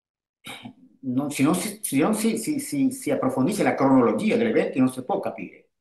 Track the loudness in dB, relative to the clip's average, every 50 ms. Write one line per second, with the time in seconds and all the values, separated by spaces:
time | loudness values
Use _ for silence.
0 | _ _ _ _ _ _ _ _ -20 -18 -18 -16 -16 -18 -20 _ -20 -20 _ _
1 | -8 -4 -4 -2 -2 -4 -2 0 2 2 2 2 -2 -6 -8 -10 -8 -4 0 2
2 | 2 2 0 0 0 -2 -2 -2 -2 -4 -4 -4 -4 -4 -2 0 0 0 0 -2
3 | -4 -2 -2 0 0 -2 0 0 0 0 0 0 0 0 0 2 2 4 6 6
4 | 6 4 2 2 0 2 2 2 2 2 2 2 0 0 2 2 2 0 0 -4
5 | -6 -6 -4 -4 -4 -6 -8 -10 -14 -16 -16 -20 _ _ _ _